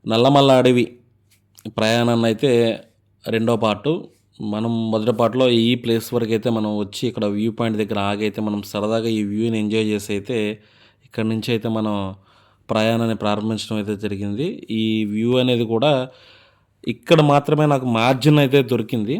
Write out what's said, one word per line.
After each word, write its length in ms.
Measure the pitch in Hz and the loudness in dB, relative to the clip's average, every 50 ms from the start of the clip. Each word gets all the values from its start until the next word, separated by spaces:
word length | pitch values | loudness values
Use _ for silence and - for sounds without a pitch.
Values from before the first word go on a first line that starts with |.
| - | -4
నల్లమల్ల 460 | 110 110 113 120 135 143 139 139 135 131 127 | 0 2 4 4 6 6 6 6 6 6 6
అడవి 240 | 123 127 123 123 113 - - _ _ _ _ _ _ _ _ _ _ _ _ - _ 107 - | 6 6 4 4 0 -2 -6 _ _ _ _ _ _ _ _ _ _ _ _ -18 _ -12 -6
ప్రయాణాన్ని 500 | 113 110 110 117 117 117 120 117 117 113 113 | -2 0 0 0 2 2 0 0 2 2 0
అయితే 220 | 110 104 - 139 120 117 117 113 107 - - _ _ _ _ _ _ _ _ | 0 0 0 2 2 4 2 2 -2 -4 -10 _ _ _ _ _ _ _ _
రెండో 300 | - 110 113 113 117 120 107 113 | -4 -4 -2 0 0 0 2 2
పార్ట్. 260 | 107 104 101 - 143 160 185 - - _ _ _ _ _ - | 0 0 0 -2 -4 -4 -4 -6 -14 _ _ _ _ _ -10
మనం 320 | - 107 104 107 113 113 117 113 113 110 | -8 -6 -4 -4 -2 -2 -2 -2 -2 0
మొదటి 240 | 110 110 107 120 113 101 | -2 0 0 0 0 2
పార్ట్‌లో 260 | 120 110 107 127 131 127 120 113 | 0 0 2 2 2 4 4 4
ఈ 120 | 113 120 123 120 120 | 4 2 0 0 0
ప్లేస్ 240 | 117 113 113 110 - 120 | -2 -2 -2 -2 -2 -2
వరకు 180 | 117 117 107 113 | -2 0 0 -2
అయితే 120 | 110 107 123 | -2 0 -2
మనం 200 | 113 110 107 107 107 104 | -2 0 -2 -2 -2 -4
వచ్చి 240 | 104 98 - - - 120 | -6 -6 -6 -6 -6 -6
ఇక్కడ 160 | 113 110 107 104 101 | -4 -2 -4 -2 -2
వ్యూ 160 | 104 110 113 107 110 | -2 -2 -4 -2 -2
పాయింట్ 200 | 117 113 110 104 | -4 -2 -2 -2
దగ్గర 180 | 107 101 110 101 101 101 | -2 -2 -2 -2 -2 -2
ఆగి 160 | 104 101 110 107 | -2 -2 -4 -4
అయితే 120 | 98 - 107 107 | -4 -4 -4 -4
మనం 120 | 104 104 101 - | -4 -6 -6 -6
సరదాగా 380 | - 104 101 107 113 113 113 117 110 107 | -6 -4 -2 -2 -2 -2 -2 -2 -2 -2
ఈ 20 | 104 101 | -2 -2
వ్యూని 280 | 104 104 113 117 113 110 | -2 -2 -2 -2 -2 -2
ఎంజాయ్ 260 | 107 104 107 113 110 107 | -2 -2 0 0 0 0
చేసి 180 | 107 104 101 - 104 | -2 -4 -4 -6 -6
అయితే 220 | 101 98 - 127 113 107 104 107 107 _ _ _ _ _ _ _ _ _ | -6 -6 -4 -4 -4 -4 -4 -6 -10 _ _ _ _ _ _ _ _ _
ఇక్కడి 220 | _ - - 110 110 | _ -6 -4 -4 -2
నుంచి 200 | 113 110 107 - | -2 -4 -2 -2
అయితే 180 | 120 110 101 117 110 110 | -4 -2 -2 -4 -4 -2
మనం 160 | 110 107 104 101 98 95 95 - _ _ _ _ _ _ _ _ _ - | -2 -4 -4 -4 -6 -8 -10 -14 _ _ _ _ _ _ _ _ _ -2
ప్రయాణాన్ని 500 | 113 110 107 113 117 113 117 113 110 104 107 | 0 2 2 2 2 0 0 -2 -2 -2 -2
ప్రారంభించడం 540 | 104 104 104 104 110 113 104 - - 110 107 | -2 -2 -2 -2 -4 -4 -4 -6 -6 -6 -6
అయితే 140 | 101 104 107 98 110 | -4 -6 -6 -6 -6
జరిగింది. 420 | 101 104 95 104 101 101 110 151 185 - - - - 110 110 | -6 -6 -6 -6 -6 -4 -4 -6 -6 -8 -10 -10 -6 -4 -2
ఈ 20 | 110 110 110 110 107 104 104 | 0 0 0 -2 -2 -4 -4
వ్యూ 180 | 107 113 120 127 127 | -2 0 0 2 2
అనేది 240 | 127 127 123 117 113 107 113 | 2 2 0 0 0 -2 0
కూడా 180 | 110 131 151 147 127 127 131 - - - - - _ _ _ _ _ _ _ _ _ - - - | 0 2 2 2 0 -2 -6 -14 -20 -20 -20 -20 _ _ _ _ _ _ _ _ _ -8 -8 -8
ఇక్కడ 260 | - _ - 170 156 151 147 | -8 _ 4 4 6 6 6
మాత్రమే 340 | 143 143 139 - 151 147 151 147 143 | 4 4 2 2 0 2 2 2 2
నాకు 120 | 131 131 127 113 113 | 0 0 0 0 2
మార్జిన్ 420 | 113 127 135 127 117 156 151 147 143 | 2 2 2 2 4 4 6 6 4
అయితే 160 | 127 135 143 127 117 | 4 4 2 2 2
దొరికింది 440 | 127 113 110 - - 113 104 104 143 | 0 -2 -2 -2 -4 -4 -2 -4 -4